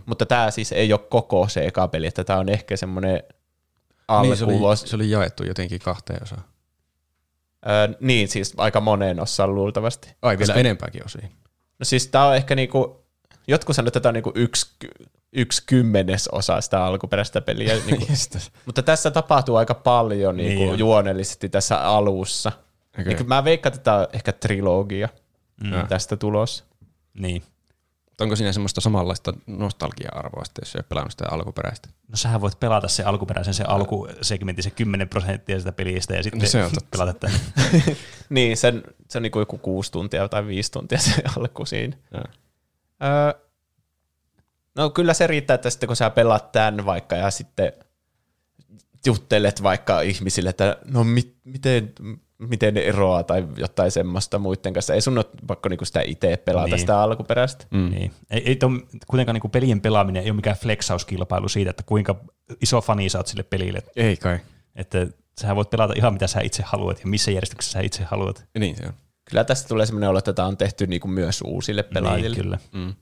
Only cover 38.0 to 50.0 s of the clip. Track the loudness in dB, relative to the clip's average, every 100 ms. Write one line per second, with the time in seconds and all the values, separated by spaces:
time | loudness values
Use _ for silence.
38 | -10 -20 -4 2 2 4 2 2 -6 _
39 | _ -6 -4 -2 -2 -4 -4 -4 -4 -6
40 | -4 -2 -2 -2 -4 -4 -4 -8 -4 0
41 | 0 0 -2 -4 -6 -8 -8 -6 -6 -10
42 | _ -12 -12 -16 _ _ _ _ _ _
43 | 0 2 2 -2 _ _ _ _ _ _
44 | _ _ _ _ _ _ _ -4 -2 2
45 | 2 4 2 2 2 0 0 -4 -4 0
46 | 2 4 4 4 2 2 2 0 -2 -4
47 | -2 -2 -2 -4 -8 -2 -2 -2 _ _
48 | _ _ _ _ _ _ _ -20 _ _
49 | 0 0 2 2 2 2 0 2 2 2